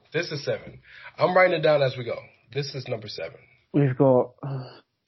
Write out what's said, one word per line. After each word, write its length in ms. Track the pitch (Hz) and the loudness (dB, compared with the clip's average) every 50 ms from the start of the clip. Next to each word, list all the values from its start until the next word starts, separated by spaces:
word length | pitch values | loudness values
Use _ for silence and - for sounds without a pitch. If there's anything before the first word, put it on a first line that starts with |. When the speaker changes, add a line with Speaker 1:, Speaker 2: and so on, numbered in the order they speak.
| _ _ | _ _
Speaker 1:
This 180 | - 156 175 - | -6 -6 -6 -6
is 140 | - 135 - | -8 -8 -6
seven. 340 | 131 110 98 - - - - _ - - - - - - - | -6 -6 -6 -8 -14 -20 -20 _ -20 -20 -20 -20 -16 -4 -2
I'm 180 | 143 175 185 | 0 2 4
writing 220 | 185 185 180 170 160 | 4 4 4 4 2
it 40 | |
down 200 | 151 156 151 143 | 2 4 4 4
as 140 | 139 127 117 127 | 2 0 -2 -4
we 60 | 117 | -8
go. 140 | 117 - - - - _ _ _ _ - | -8 -8 -8 -10 -16 _ _ _ _ -8
This 220 | 139 143 - - | -8 -6 -6 -8
is 100 | 135 - | -12 -10
number 220 | 127 120 107 107 104 | -8 -8 -8 -8 -12
seven. 320 | - - 82 82 - - _ _ _ _ _ _ | -12 -12 -12 -12 -12 -16 _ _ _ _ _ _
Speaker 2:
We've 260 | - 147 143 135 127 - | 0 2 2 2 4 4
got, 360 | 143 135 127 123 117 - - _ | 4 6 6 4 2 0 -6 _
uh, 380 | - 139 135 135 127 - - - _ _ _ _ _ | -10 -10 -8 -10 -10 -12 -18 -20 _ _ _ _ _